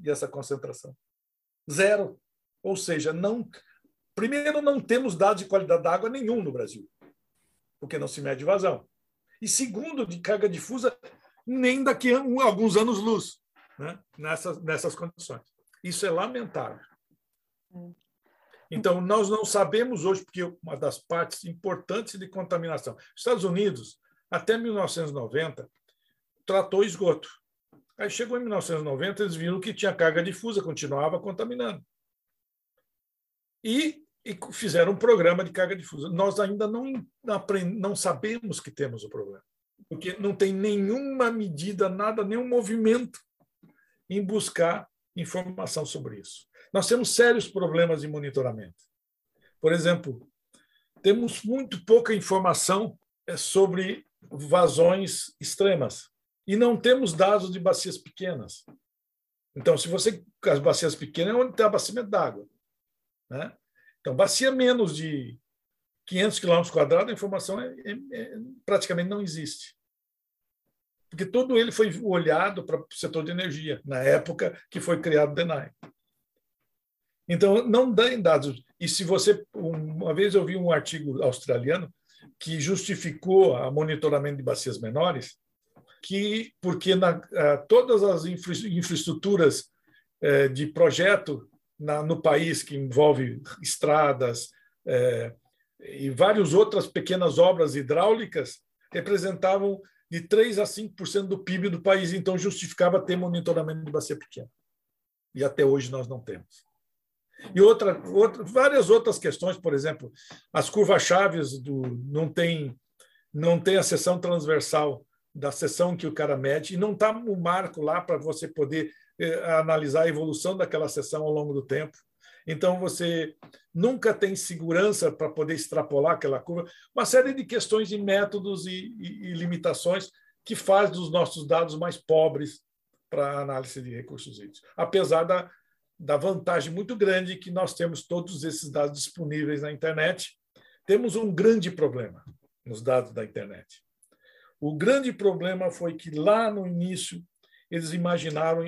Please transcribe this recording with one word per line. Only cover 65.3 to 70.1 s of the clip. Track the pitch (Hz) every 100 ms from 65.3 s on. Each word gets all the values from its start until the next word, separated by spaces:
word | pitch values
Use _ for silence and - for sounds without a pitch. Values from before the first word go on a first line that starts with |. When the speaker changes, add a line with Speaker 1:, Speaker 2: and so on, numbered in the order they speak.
| - _ _ _ _ _ _ -
Speaker 1:
quinhentos | 180 208 208
quilômetros | 180 170 170
quadrados, | 160 143 170 226
a |
informação | 220 202 185 - 202
é, | 254 -
é, | 208 233 -
é, | 247 110 220 247 - -
praticamente | 196 - 175 180
não | 208
existe. | 190 156 151 - - _ _ _ _